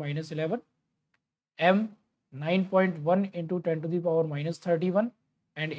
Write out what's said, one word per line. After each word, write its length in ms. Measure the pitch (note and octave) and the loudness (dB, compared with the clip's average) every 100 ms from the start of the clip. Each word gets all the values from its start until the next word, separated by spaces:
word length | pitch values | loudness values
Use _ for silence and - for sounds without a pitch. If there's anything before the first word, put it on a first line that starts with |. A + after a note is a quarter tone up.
minus 300 | D3 D3 D#3 D#3 | -2 -6 -6 -4
eleven, 240 | D#3+ A#3+ - _ _ _ _ _ _ _ _ - | -4 -4 -8 _ _ _ _ _ _ _ _ 2
m 300 | E3+ G3 A3 - _ _ _ | 4 4 2 -8 _ _ _
nine 360 | C3 D3+ F#3 F#3 | -8 0 0 2
point 260 | F#3+ F#3+ E3 D3 | 2 2 0 2
one 160 | F#3+ G3 F3 | 2 0 -4
into 220 | E3 F3+ | -4 -4
ten 160 | E3+ D#3+ | -2 -2
to 80 | D#3+ | -2
the 80 | F3 | -2
power 240 | E3+ D#3+ D#3+ | 0 2 0
minus 280 | C#3+ D3+ E3 F3+ | -2 -4 -4 0
thirty-one 440 | E3+ F3+ F#3 A#3+ - _ _ _ - | 0 2 2 0 -4 _ _ _ -8
and 160 | D#3 | -6